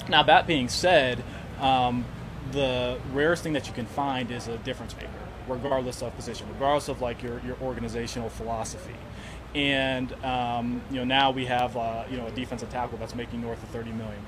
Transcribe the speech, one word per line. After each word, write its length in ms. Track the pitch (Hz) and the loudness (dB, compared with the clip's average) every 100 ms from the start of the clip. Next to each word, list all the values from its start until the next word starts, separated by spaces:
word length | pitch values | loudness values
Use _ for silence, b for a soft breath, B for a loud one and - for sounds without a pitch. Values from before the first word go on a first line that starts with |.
| - | -2
Now, 160 | 156 | 2
that 240 | 147 170 - | 8 8 6
being 200 | 151 123 | 2 2
said, 540 | - 180 170 127 120 B B B - | 2 6 6 6 0 B B B 0
um, 440 | 135 131 123 123 117 - - - 131 | 4 4 4 0 -2 -8 -10 -8 -4
the 480 | 135 131 123 123 123 120 | 0 2 2 0 -2 -2
rarest 320 | 135 156 170 | 2 4 4
thing 80 | 170 | 2
that 160 | 143 - | 0 -2
you 40 | |
can 140 | - 110 | -6 -4
find 460 | - 139 127 120 | 0 0 0 -2
is 160 | 120 117 | -4 -4
a 100 | 113 | -4
difference 380 | 131 123 113 - | -4 -6 -6 -8
maker, 120 | - - - - - | -10 -10 -10 -8 -4
regardless 560 | 123 139 135 123 - | -2 2 2 2 -2
of 140 | 120 - | -6 -6
position, 320 | 117 113 104 | -6 -6 -6
regardless 360 | 104 139 147 147 | 2 4 4 2
of, 120 | 123 | -2
like, 220 | 123 113 | -2 -2
your, 180 | 123 120 123 | -4 -4 -4
your 100 | 127 | -4
organizational 680 | 131 117 117 117 117 123 113 | -2 -2 -2 -2 -2 -2 -4
philosophy. 640 | - 113 113 107 101 - - - B B B - | -4 -4 -2 -4 -6 -10 -10 -12 B B B -4
And, 580 | 147 139 135 135 127 127 - | 0 4 4 4 2 -2 -2
um, 560 | 131 127 120 120 120 123 107 | 0 2 2 0 0 -2 -2
you 80 | 131 | -2
know, 60 | |
now 280 | 123 135 135 | 4 6 6
we 120 | 131 127 | 4 2
have, 300 | 123 123 120 | 2 2 0
uh, 280 | 113 113 110 | -2 -2 -4
you 80 | 127 | -6
know, 100 | 113 | -4
a 40 | |
defensive 400 | 110 123 120 110 | -4 -4 -4 -4
tackle 280 | 127 120 110 | -4 -4 -4
that's 180 | 110 120 | -6 -6
making 240 | 117 117 | -6 -4
north 200 | 117 113 | -4 -6
of 80 | 107 | -6
thirty 200 | 117 113 | -8 -6
million. 300 | 113 110 101 | -6 -6 -8